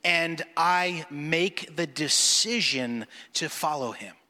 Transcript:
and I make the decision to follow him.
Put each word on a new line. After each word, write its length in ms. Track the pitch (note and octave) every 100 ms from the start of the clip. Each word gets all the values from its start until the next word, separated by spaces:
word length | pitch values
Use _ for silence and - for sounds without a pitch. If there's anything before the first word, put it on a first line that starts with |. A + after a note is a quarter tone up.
and 380 | F3 E3+ E3 E3 - -
I 480 | E3+ F3+ F3+ F3 D#3
make 640 | C#3+ D3 C#3+ F#3 - - D#3
the 100 | E3
decision 1200 | C3+ D3+ - - - A3 A#3 F3 C3+ B2 A#2+ A2 - -
to 160 | - D#3+
follow 420 | - D#3+ D3+ B2+
him. 240 | G#2+ G2 E2+ _